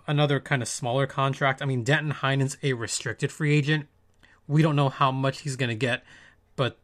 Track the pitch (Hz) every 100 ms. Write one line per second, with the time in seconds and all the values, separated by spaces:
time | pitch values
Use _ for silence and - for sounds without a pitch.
0 | - 147 147 139 - 139 120 - 127 131
1 | 135 - 135 139 139 131 147 131 113 151
2 | 151 143 135 135 131 - 143 123 110 -
3 | - 110 143 - 151 151 143 156 147 _
4 | _ _ - _ - 147 160 147 139 -
5 | 139 131 135 - 143 127 123 110 123 123
6 | - - - _ _ - 123 -